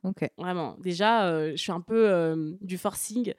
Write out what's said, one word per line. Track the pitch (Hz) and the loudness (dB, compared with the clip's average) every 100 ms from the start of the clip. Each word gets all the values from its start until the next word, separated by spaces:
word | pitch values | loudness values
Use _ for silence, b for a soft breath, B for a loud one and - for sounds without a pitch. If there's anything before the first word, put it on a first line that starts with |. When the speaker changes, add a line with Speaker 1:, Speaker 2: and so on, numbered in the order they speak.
Speaker 1:
Ok. | 185 - 156 - | -8 -4 -6 -4
Speaker 2:
Vraiment. | 180 180 135 - | -6 -4 -4 -6
Déjà, | 180 170 208 233 185 | -6 2 4 4 4
euh, | 160 156 | 2 0
je | 139 | -2
suis | - | -4
un | 175 | -6
peu, | 175 226 214 | 0 4 6
euh, | 180 160 160 156 185 | 6 2 0 -4 -8
du | 190 180 | -8 -4
forcing. | 208 196 - 226 233 | -4 -4 -4 -2 -4